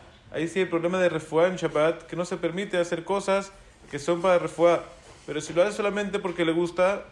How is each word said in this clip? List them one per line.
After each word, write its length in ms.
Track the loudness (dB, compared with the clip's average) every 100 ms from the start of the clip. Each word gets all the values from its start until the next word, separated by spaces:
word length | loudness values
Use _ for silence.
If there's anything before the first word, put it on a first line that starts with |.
| -20 -20 -12
ahí 160 | -6 -4
sí 120 | -2
hay 60 | 0
problema 320 | 0 0 2
de 100 | 2
refuá 380 | 2 -2 2 2
en 100 | 2
Shabbat, 460 | -2 2 2 0
que 120 | -6 -8
no 80 |
se 140 | -6 -4
permite 400 | -4 -4 -2 -2
hacer 260 | 0 -2
cosas 480 | -2 -2 0 0 -2 -12 -20 -20 -12
que 60 | -6
son 240 | -2 2
para 160 | 4 4
refuá. 440 | 2 2 4 4 -2 -18 -20 -18 -10
Pero 140 | -8
si 140 | -2
lo 80 | 2
hace 160 | 2 2
solamente 400 | -2 -2 -4 -4
porque 280 | -4 -2 0
le 60 |
gusta, 540 | 0 -2 0 0 0 -6